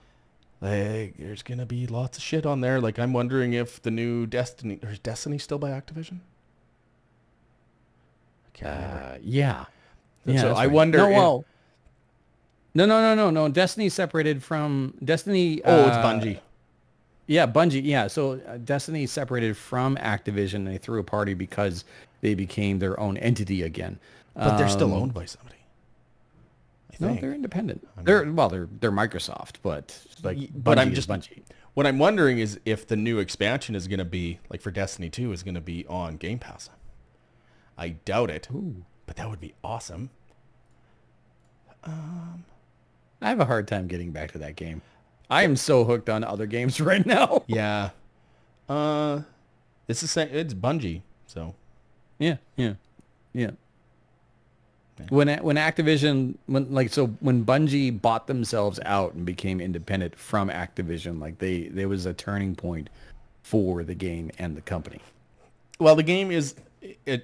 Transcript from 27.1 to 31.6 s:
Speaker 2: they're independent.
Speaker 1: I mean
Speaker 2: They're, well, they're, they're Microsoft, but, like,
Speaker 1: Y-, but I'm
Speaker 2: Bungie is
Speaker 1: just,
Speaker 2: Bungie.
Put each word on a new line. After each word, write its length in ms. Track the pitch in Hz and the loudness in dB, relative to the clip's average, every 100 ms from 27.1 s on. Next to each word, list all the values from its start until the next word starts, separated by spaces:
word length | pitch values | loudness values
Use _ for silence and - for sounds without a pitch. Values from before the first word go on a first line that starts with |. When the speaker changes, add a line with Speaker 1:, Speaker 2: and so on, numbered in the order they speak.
| 240 | -2
Speaker 2:
they're 120 | 135 | -4
independent. 540 | 294 269 180 208 - - 98 | -6 -6 -6 -6 -8 -12 -4
Speaker 1:
I 40 | |
mean 60 | 90 | 4
Speaker 2:
They're, 260 | 131 147 | 4 4
well, 180 | 160 110 | 2 2
they're, 180 | 92 87 104 | 0 -6 -2
they're 120 | 113 | 0
Microsoft, 640 | 98 107 87 - - - - | 2 0 -2 -8 -10 -16 -8
but, 340 | 98 73 - - - - | -6 -6 -10 -20 -20 -10
like, 140 | 95 139 | -8 -6
Speaker 1:
Y-, 120 | 135 | -8
but 240 | 139 120 117 | -2 4 6
I'm 120 | 131 | 4
Speaker 2:
Bungie 20 | |
is 140 | 127 117 | 0 -2
Speaker 1:
just, 40 | |
Speaker 2:
Bungie. 320 | 98 - - - - | -6 -8 -20 -20 -20